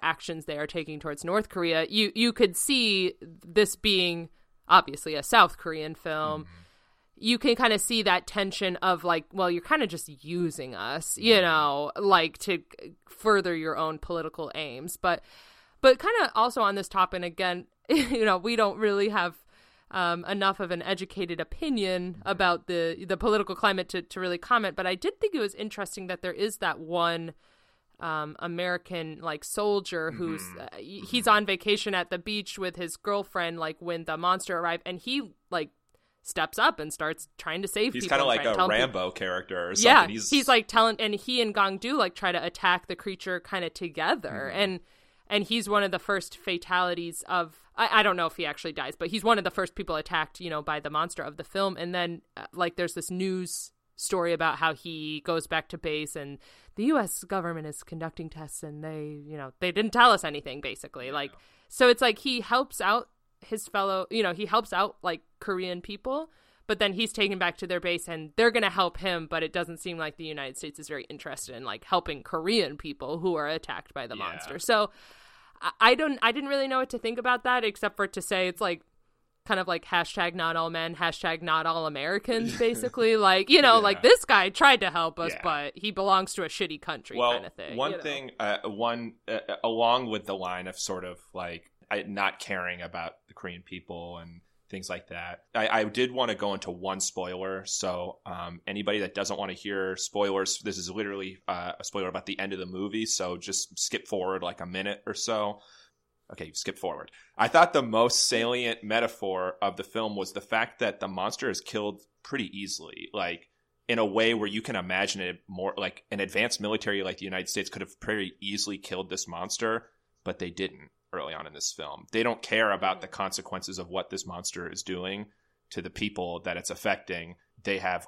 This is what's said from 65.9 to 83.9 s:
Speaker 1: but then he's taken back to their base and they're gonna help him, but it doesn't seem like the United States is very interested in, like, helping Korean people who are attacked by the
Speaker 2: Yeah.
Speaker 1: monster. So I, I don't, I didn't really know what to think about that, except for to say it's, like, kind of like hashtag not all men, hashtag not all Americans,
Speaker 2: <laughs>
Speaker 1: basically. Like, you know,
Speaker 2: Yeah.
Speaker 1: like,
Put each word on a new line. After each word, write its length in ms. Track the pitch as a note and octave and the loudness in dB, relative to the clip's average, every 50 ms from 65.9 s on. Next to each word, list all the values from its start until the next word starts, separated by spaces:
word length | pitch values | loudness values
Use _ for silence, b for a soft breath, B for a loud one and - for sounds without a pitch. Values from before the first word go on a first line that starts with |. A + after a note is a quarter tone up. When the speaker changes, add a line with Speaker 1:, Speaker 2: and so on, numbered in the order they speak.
| G3+ G3 - C4 C4+ D4 D#4+ D#4+ b b b b b b b - | -12 -8 -6 -4 -4 -4 -4 -8 b b b b b b b -4
Speaker 1:
but 100 | G#3+ F3+ | 0 2
then 120 | G#3+ G3+ | 2 0
he's 200 | F#3+ F#3 A3+ G#3+ | 2 0 -2 -2
taken 260 | - - G#3 F#3+ G3 F#3 | 0 0 0 0 0 0
back 180 | F3 F3 - - | 0 -2 -2 -4
to 80 | G3 | -4
their 140 | F3 F3+ F3 | -4 -4 -2
base 260 | F3 F3+ F3 E3 - - | 0 -2 -2 -2 -4 -8
and 220 | E3+ D#3+ D#3 D#3 - | -10 -10 -10 -4 2
they're 140 | - A3+ A#3 | 4 4 6
gonna 180 | A3 A#3+ G#3 G3 | 6 4 2 2
help 280 | E3+ G3 F#3 F3 - - | 4 2 2 2 0 -2
him, 280 | F3+ F#3+ F3 E3+ D#3+ D3+ | -2 -2 -2 -2 -2 -4
but 140 | E3+ D#3+ | -2 -2
it 100 | D#3+ D#3 | -2 -2
doesn't 260 | - F3+ E3+ E3+ E3+ D#3+ | -2 -4 -4 -4 -8 -8
seem 200 | - F#3 E3+ E3 | -8 -8 -6 -6
like 180 | D#3+ D3+ - | -6 -8 -8
the 80 | - E3 | -10 -10
United 320 | D#3 D3+ D3 C#3 C3 C3+ | -10 -8 -8 -8 -10 -10
States 220 | - - D3+ D3 - | -10 -12 -12 -12 -14
is 100 | D3+ - | -12 -10
very 160 | D3+ C#3 - | -10 -10 -10
interested 500 | - C#3+ D#3 - D#3 C3+ - - - B2+ | -12 -14 -12 -12 -10 -10 -10 -10 -12 -12
in, 80 | A#2 C3+ | -10 -8
like, 200 | A#2+ G2+ A2+ - | -8 -8 -8 -2
helping 380 | - F#3+ F3 - - D3+ C3+ | 0 0 0 0 -2 -8 -10
Korean 540 | - - - D#3+ D#3+ F#3 A3+ A3+ F3+ C3 D3 | -8 -6 -6 -2 0 2 2 2 2 0 -4
people 420 | D3+ - D3+ C#3+ - C#3 C3 D#3 E3+ | -8 -10 -10 -10 -8 -6 -6 -6 -2
who 160 | E3+ F#3 F3 | 0 0 0
are 120 | D3+ D3 D3 | 0 0 -2
attacked 460 | D#3+ E3 D#3 - A#2+ F2 - - _ | -4 -4 -6 -8 -8 -10 -10 -10 _
by 120 | C#3 B2+ | -10 -8
the 100 | A2+ A2 | -8 -8
Speaker 2:
Yeah. 80 | G#2+ G2 | -8 -6
Speaker 1:
monster. 340 | F2+ E2 D#2+ - - C#3 C#3 | -6 -8 -8 -10 -10 -10 -2
So 300 | - - A#3 G#3+ G#3 B B B B B B B B B B B B B B - | 2 4 4 4 4 B B B B B B B B B B B B B B -6
I, 100 | E3 - - - | -4 -4 4 8
I 140 | A3 A#3 B3+ | 8 8 8
don't, 220 | A#3+ D#4 D4+ C#4 A#3+ | 8 4 0 2 2
I 80 | - A3+ | 2 2
didn't 200 | A#3 C#4+ C#4 C#4 | 2 0 -2 -2
really 180 | C#4 C#4 C4+ C4+ | 0 0 0 0
know 100 | C4 C4 | 0 0
what 120 | C4 C4 | 0 -2
to 80 | - A#3 | -4 -4
think 200 | - A3+ A#3 A#3+ | -4 -4 -4 -2
about 240 | A3+ B3+ B3 B3 - | 0 0 0 2 2
that, 200 | B3+ B3 B3 A3+ | 0 2 2 2
except 320 | G#3+ G#3 - - G#3 - | 0 -2 -2 -2 -4 0
for 100 | - G3 | -2 -2
to 160 | F#3+ - F#3+ | -2 -2 -6
say 240 | - - G#3 F#3 F#3 | -4 -2 0 0 0
it's, 140 | F3+ F3 - | 0 0 -2
like, 220 | G#3+ F#3 F3 D#3 - _ _ _ _ _ _ _ _ _ _ _ _ | -2 -2 -2 -4 -8 _ _ _ _ _ _ _ _ _ _ _ _
kind 140 | - G#3+ F#3 | -2 -2 0
of 60 | F#3 | 0
like 200 | F#3 F3 E3 - | -2 -4 -4 -2
hashtag 480 | - - F3 E3+ - - G3+ F3 F3 E3+ | 0 2 2 2 0 0 -2 -2 0 0
not 220 | F3+ E3 E3 E3 | 0 0 0 0
all 120 | E3 E3 E3 | 0 0 -2
men, 260 | E3 E3 E3 E3 E3+ | -2 -4 -4 -4 -2
hashtag 460 | E3+ F3 E3+ D#3+ - - F3 E3 E3 | -2 -2 -2 -2 -2 -2 -2 -2 -2
not 240 | E3 E3+ D#3 D#3+ D#3+ | 0 0 2 2 2
all 220 | E3 E3 E3 D#3+ | 2 0 0 -2
Americans, 680 | D#3 D3 C#3 C#3 D#3 F#3+ G3+ - - B3 A3+ A#3 A#3 G3 | -2 -2 -2 -2 -2 -2 -2 -2 -2 -2 0 -2 -2 0
Speaker 2:
<laughs> 40 | - | 2
Speaker 1:
basically. 580 | A#3+ A3+ A#3+ A3+ A3 - - B3+ A#3 A3 A3+ | 2 2 2 0 -4 -4 0 2 4 4 6
Like, 320 | G#3+ G#3 F#3+ F#3 F#3+ G3 - | 6 8 8 6 6 8 8
you 140 | C#4+ E4 | 8 10
know, 140 | C#4+ B3+ A3+ | 10 10 10
Speaker 2:
Yeah. 60 | A3+ | 10
Speaker 1:
like, 200 | G#3 G3+ | 8 6